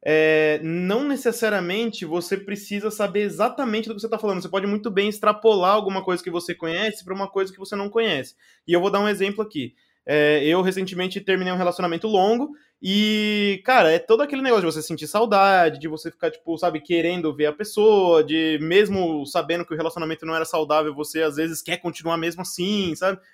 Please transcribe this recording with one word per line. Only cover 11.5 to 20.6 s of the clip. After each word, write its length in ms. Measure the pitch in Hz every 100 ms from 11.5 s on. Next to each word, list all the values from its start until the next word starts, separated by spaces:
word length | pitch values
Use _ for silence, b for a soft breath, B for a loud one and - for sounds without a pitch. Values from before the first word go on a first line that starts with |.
um 40 | 180
relacionamento 500 | 180 175 180 170 220
longo 480 | 208 190 233 294 B B B
e, 800 | 180 202 214 214 214 208 202 196 190
cara, 260 | 262 170
é 80 | 165
todo 240 | 165 226
aquele 180 | 285 285
negócio 240 | 269 226 175
de 80 |
você 80 | 156
sentir 240 | 151 156 151
saudade, 720 | 208 233 202 196 190 165 139
de 80 | 156
você 220 | 156 165
ficar, 220 | - 165
tipo, 260 | 156 - 165
sabe, 220 | 175 156
querendo 560 | 151 170 165 180 160 139
ver 120 | 147
a 60 |
pessoa, 680 | 147 208 - 214 208 190 165
de 340 | 151 160 160 156
mesmo 640 | 156 185 208 190 175 156 139
sabendo 400 | 175 151 170 170
que 80 |
o 40 | 156
relacionamento 480 | 165 170 160 160 160
não 80 |
era 120 | 160 160
saudável, 500 | 170